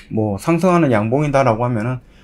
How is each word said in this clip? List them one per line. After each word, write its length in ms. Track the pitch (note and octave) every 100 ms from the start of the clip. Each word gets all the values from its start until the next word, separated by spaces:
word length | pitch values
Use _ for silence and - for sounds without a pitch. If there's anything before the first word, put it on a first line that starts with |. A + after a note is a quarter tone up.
| -
뭐, 260 | A2 G#2+ G2
상승하는 540 | - E3 F#3 F3 D3+
양봉이다라고 720 | A2 A2 C3+ D3 C3+ C3 A2
하면은, 340 | A#2+ A#2 A2+ B2+ - -